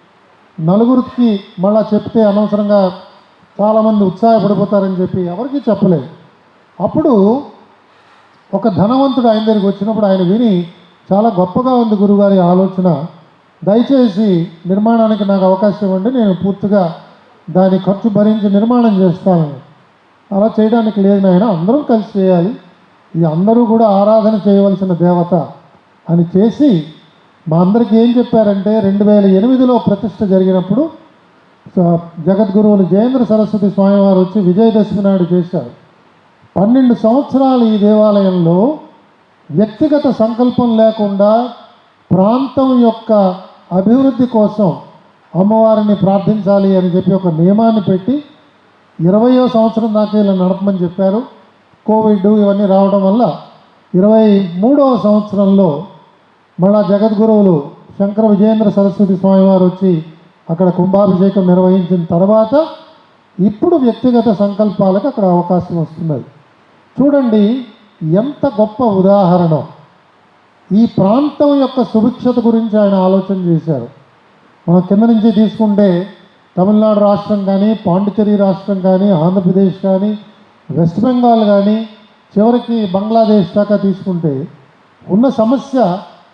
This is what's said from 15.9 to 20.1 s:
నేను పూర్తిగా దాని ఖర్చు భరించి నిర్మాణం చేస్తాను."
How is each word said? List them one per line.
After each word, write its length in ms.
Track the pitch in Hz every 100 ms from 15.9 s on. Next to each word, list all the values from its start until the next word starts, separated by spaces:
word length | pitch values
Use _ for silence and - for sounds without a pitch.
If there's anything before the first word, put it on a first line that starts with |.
| 190 214 262
నేను 160 | 208 175 185
పూర్తిగా 500 | 190 202 202 170 - - - _ _ -
దాని 280 | 170 190 185
ఖర్చు 320 | 190 196 233
భరించి 400 | 208 214 220 202
నిర్మాణం 520 | 196 226 247 233 190
చేస్తాను." 520 | 190 160 190 175 147 131 - _ _ _ _